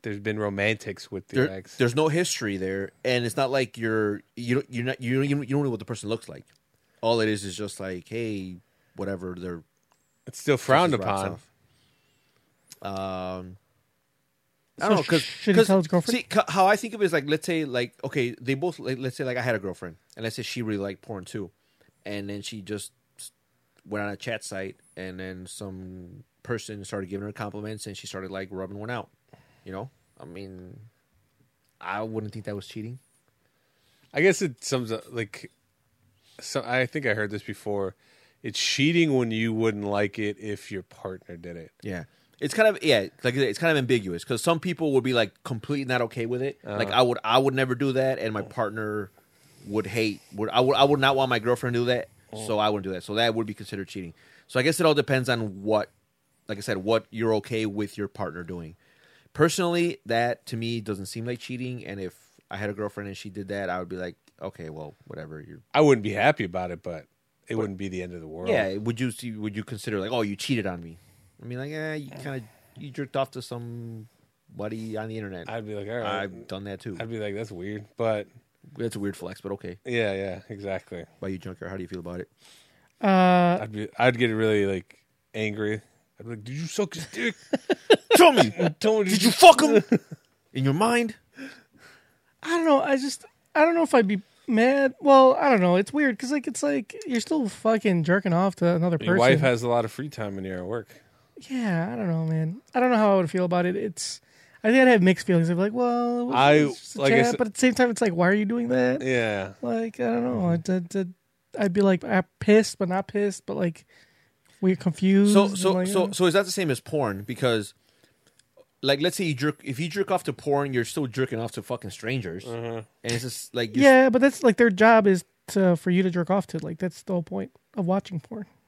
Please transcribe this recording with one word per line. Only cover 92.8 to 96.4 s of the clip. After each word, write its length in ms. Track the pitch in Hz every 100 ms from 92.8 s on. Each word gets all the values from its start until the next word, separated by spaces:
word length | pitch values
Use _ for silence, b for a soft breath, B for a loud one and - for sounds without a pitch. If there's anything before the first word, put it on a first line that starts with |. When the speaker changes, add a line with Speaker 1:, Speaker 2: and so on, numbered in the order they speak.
Speaker 3:
I 160 | 277 277
just, 280 | 269 - - _ _ 320
I 100 | 320
don't 100 | 339
know 80 |
if 100 | 330
I'd 140 | 254 196
be 140 | 202 - _ -
mad. 460 | 220 240 277 269 -
Well, 340 | 285 269 262 262
I 140 | 294
don't 120 | 226
know. 140 | 180 180
It's 180 | 202
weird 240 | 294 285 220
'cause, 120 | 247
like, 160 | 294